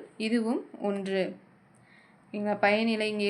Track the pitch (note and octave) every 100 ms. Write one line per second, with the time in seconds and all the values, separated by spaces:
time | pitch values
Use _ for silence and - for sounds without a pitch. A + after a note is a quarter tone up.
0 | - - A3 A#3+ A3 D4 - - G3+ G3
1 | F#3+ F#3+ F3+ - - - _ - - -
2 | - - - G#3 G#3 G#3 G3+ G#3+ A3+ A3
3 | G#3+ G#3